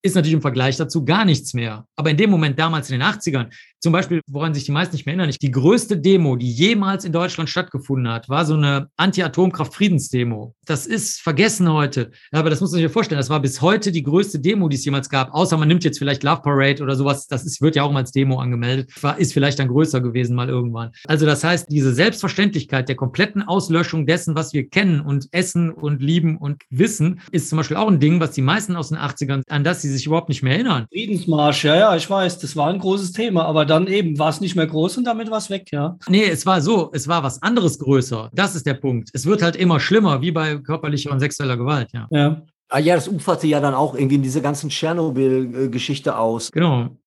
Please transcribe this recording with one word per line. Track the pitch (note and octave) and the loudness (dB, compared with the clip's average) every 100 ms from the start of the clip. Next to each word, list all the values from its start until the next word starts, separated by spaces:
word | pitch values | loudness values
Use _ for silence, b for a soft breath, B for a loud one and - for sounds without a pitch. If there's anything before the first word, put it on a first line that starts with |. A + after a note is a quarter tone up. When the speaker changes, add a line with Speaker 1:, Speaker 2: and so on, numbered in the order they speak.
Speaker 1:
ist | G3 | 2
natürlich | F#3 D#3 | 2 2
im | D#3+ | 2
Vergleich | C#3+ B2+ C3 C3 | 0 0 -2 -2
dazu | D#3+ E3+ | -4 -2
gar | C3 F#3 | 0 2
nichts | G#3 C#3+ - | 4 2 -2
mehr. | B2 A#2 G#2+ - - | -6 -6 -10 -14 -4
Aber | D3+ | 0
in | D3+ | 2
dem | G#3+ | 4
Moment | F3+ D3+ C3 | 4 2 0
damals | D#3+ D#3 C3 | 0 -2 -2
in | B2+ | -2
den | |
achtzigern, | C#3+ G#3+ - C3+ A2+ B B _ | 0 -2 -2 -2 -4 B B _
zum | E3+ | 0
Beispiel, | E3+ F#3 E3 - | 2 0 -4 -4
woran | C#3 E3 | -6 -4
sich | C#3+ | -4
die | C3 | -2
meisten | C#3+ F3+ D3+ | -2 -2 -4
nicht | - | -4
mehr | |
erinnern, | F3 E3 | -2 -2
nicht, | - | 0
die | C#3 | -2
größte | B2+ C#3 A#3 A3+ F#3+ | 2 4 4 2 0
Demo, | D#3 F#3+ D#3 | 4 4 4
die | B2 B2 | 0 -2
jemals | A#2 F#3 A3+ F#3+ F#3+ | 2 2 4 0 -2
in | F#3+ | -2
Deutschland | D#3+ F3 E3+ D#3 | -2 -2 -4 -4
stattgefunden | F3 F3+ C3 - C3+ A#2+ | -4 -4 -8 -4 -2 -2
hat, | A#2 - | -4 -2
war | C#3 | -2
so | D#3 | 2
eine | D#3 C#3+ C#3 C#3 - | 2 2 0 -4 0
Anti-Atomkraft-Friedensdemo. | F#3 F3+ E3 D3 F#3 - D3+ - G#3 E3 - B2+ A#2+ A2 A#2+ _ - | 0 0 -2 2 0 0 -6 0 2 2 0 -2 -2 -4 -10 _ -6
Das | D3+ - | -6 -2
ist | A3 - - | -6 -4 -6
vergessen | - D3 A3 G3+ F3 | -2 2 2 2 2
heute. | D#3 C#3+ - A#2 b b | 2 0 -2 -6 b b
Ja, | D3+ | 0
aber | D#3 | 0
das | D3+ | 0
muss | F3+ | 0
man | E3+ | 0
sich | |
ja | D#3+ | 0
vorstellen, | G#3+ A3 D3 | 0 0 -2
das | A#2+ | 0
war | D3+ | 0
bis | C3+ C3 | 0 2
heute | D#3+ G#3+ G#3 | 2 2 0
die | E3+ | -2
größte | C3+ E3 G3+ D3+ | 2 2 2 0
Demo, | D3 G#3+ E3+ | 0 2 0
die | C3+ | 0
es | |
jemals | D3 C#3 C3 | -2 -2 0
gab. | C#3 C3 | -2 0
Außer | D3+ F#3 D#3+ | 0 2 2
man | D3+ | 4
nimmt | F3 | 4
jetzt | E3 C#3+ | 2 -2
vielleicht | C#3 C3+ | -2 0
Love | C#3+ D#3+ | 0 0
Parade | D3 C#3 C#3 C#3 | 0 2 2 0
oder | C3+ C3+ | -2 0
sowas, | C#3 C#3 - | 0 -2 -4
das | C3 | -6
ist, | D#3 - | -6 0
wird | D3 D#3 | 2 2
ja | |
auch | C#3+ | 0
mal | C#3+ | 0
als | B2+ | 0
Demo | C3+ C3+ B2+ | 0 0 0
angemeldet, | B2+ A#2+ A#2+ C3 C3 - | -2 -2 -2 -2 -4 -6
war, | C#3+ D3 | -4 0
ist | C3+ | 0
vielleicht | - C#3+ C3+ | 2 0 2
dann | C3 | 0
größer | B2+ D#3 C3+ | 2 2 2
gewesen | B2 A#2 A#2+ | -2 -2 0
mal | A#2+ B2 | -2 -2
irgendwann. | B2+ B2 A2+ A#2 B - | -2 -2 -6 -10 B -2
Also | D3+ | 2
das | D3+ C#3+ | 4 2
heißt, | E3 F3 F3 | 2 0 0
diese | D3 C3+ | 0 2
Selbstverständlichkeit | B2 F3+ G3 F3 - G3+ F#3+ - C3+ B2+ | 4 2 2 -4 0 0 0 -2 -2 -2
der | B2+ | -4
kompletten | B2+ - G#3 G3+ | -4 0 -2 -2
Auslöschung | G3 F#3+ - E3 E3+ D#3+ C#3+ | -2 -2 0 0 0 -2 0
dessen, | E3+ F3 | 0 0
was | D#3 D#3+ | -4 -2
wir | D3 B2+ | -4 -2
kennen | F#3 G3+ D3+ | 0 2 0
und | D3 C#3 C#3 | 0 -4 -2
essen | E3+ F#3 F3 E3+ | -4 -2 0 -2
und | D#3+ D3+ C#3+ | -2 -4 -2
lieben | C#3 E3+ D#3+ D#3+ | 0 2 0 -2
und | C#3+ D3 _ | -6 -8 _
wissen, | B2+ A3 - D#3 F3+ B | 0 0 2 -2 -2 B
ist | F3 - | -4 -2
zum | D#3+ | -4
Beispiel | D#3 D#3+ | -2 0
auch | A3 | 2
ein | E3 | 4
Ding, | D3 E3+ | 4 4
was | D#3+ | 0
die | - | 0
meisten | C3+ G3+ G#3 | 0 0 0
aus | F3 - | -6 -4
den | D#3 | -4
achtzigern, | C#3 - C#3 C#3 C3 | -6 -6 -4 -4 -2
an | D3 | -2
das | C#3+ F3 | 0 -2
sie | D3 | -4
sich | C3+ C#3 | -4 0
überhaupt | D#3+ E3+ | -2 0
nicht | C#3 | -2
mehr | C3 | 0
erinnern. | D3+ B3+ C#3+ A2 | 0 2 -2 -4
Speaker 2:
Friedensmarsch, | F#3 A3 G3 F3 D3+ D3 C#3 | -8 -4 -4 0 2 2 2
ja, | D3+ D#3+ | 4 6
ja, | G#3+ | 6
ich | E3+ - | 2 0
weiß, | G3 F#3 F3+ | 0 0 -4
das | C#3 D#3 | -8 -2
war | D3 | -2
ein | F#3+ | 0
großes | F#3 G3 F#3 | -2 -2 -2
Thema, | F3+ A3+ F3+ | -4 0 0
aber | D#3+ D#3 D3+ | 2 0 4
dann | D#3 F#3 | 2 2
eben | G3 F3 D3 | 0 0 0
war | D#3 | -2
es | D#3 | 0
nicht | F#3+ F3+ | -2 0
mehr | D#3+ | 0
groß | D#3 F3 G#3+ | 0 -2 -2
und | |
damit | B3 A3+ A3 | -2 -2 -4
war | A3 | -6
es | - | -4
weg, | G3 F#3+ | -10 -6
ja. | D3 D3+ F3 - | -4 -4 -6 2
Speaker 1:
Nee, | F#3+ | 4
es | G#3 D#3+ F#3 | 4 0 2
war | F#3 | 2
so, | D3 A3 D#3 | 4 2 0
es | D3+ C3 | -6 -2
war | E3+ | -2
was | C3+ - | -2 -4
anderes | G#3+ A#3+ F3 - | 0 2 2 0
größer. | C3+ C3+ B2 A#2 A2+ | 2 2 2 -6 -6
Das | - G3 | -2 -2
ist | E3 | 0
der | D3 | -4
Punkt. | C3+ C3+ A#2+ A#2 | -2 -2 -4 -6
Es | C3+ C#3 | -6 0
wird | G#3 | 2
halt | E3+ E3 | 2 2
immer | F3+ D#3 | 2 2
schlimmer, | - G3+ G3+ C3+ | 4 2 4 0
wie | E3 | 0
bei | D#3+ D#3 D3 | -2 -2 -4
körperlicher | C3+ D#3+ D3+ C#3+ D3 | -6 -6 -4 -4 -2
und | C3+ | -2
sexueller | C#3+ - C#3 B2 | -2 -2 -4 -2
Gewalt, | B2 D3 A2 | 0 -2 -2
ja. | A#2 A2 | -8 -2
Speaker 2:
Ja. | D3+ D3 D#3 - _ _ | 2 2 0 -8 _ _
Speaker 3:
Ah | C#3 | 0
ja, | D#3 | 2
das | F3 F#3 | 2 0
uferte | F#3 - E3+ D#3+ | -4 -2 0 2
ja | D3 | 2
dann | C#3+ | 2
auch | C3 D3 | 0 -2
irgendwie | C3 C3+ | 0 2
in | C#3+ | 2
diese | C3 C#3+ | 2 -2
ganzen | C#3 C#3+ D3+ | -2 -4 -6
Tschernobyl-Geschichte | - D#3+ E3+ D#3+ C3 C3+ C3 B2+ B2 C3+ A#2 - C#3 D#3 G#2+ | -4 -4 -2 -2 0 2 2 -2 -4 -4 -4 -4 -4 -4 -2
aus. | A2+ A#2 - | -2 -2 -4
Speaker 1:
Genau. | D#3+ E3+ B2+ A#2+ - | 0 2 0 -2 -10